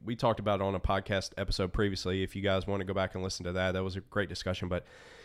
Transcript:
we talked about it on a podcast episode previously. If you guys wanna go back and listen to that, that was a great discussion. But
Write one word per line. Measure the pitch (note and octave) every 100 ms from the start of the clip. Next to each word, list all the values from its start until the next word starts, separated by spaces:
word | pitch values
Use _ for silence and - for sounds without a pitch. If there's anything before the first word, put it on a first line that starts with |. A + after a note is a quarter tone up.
| G#2
we | A#2
talked | B2 G#2
about | G2+ G2+
it |
on | G2 F#2
a |
podcast | - G2 F#2+ G2 - -
episode | G2 - F#2
previously. | - G#2 F#2+ F#2 F#2+
If | F#2+ G2
you |
guys | G2 F#2+ F#2
wanna | G2 F#2
go |
back | F#2+ F#2 F#2
and |
listen | F#2+ - F2
to |
that, | F#2 F#2
that | F#2
was | F#2+ F#2+
a |
great | - G#2 F#2
discussion. | F2+ - F#2 F2+
But | F2 - - - -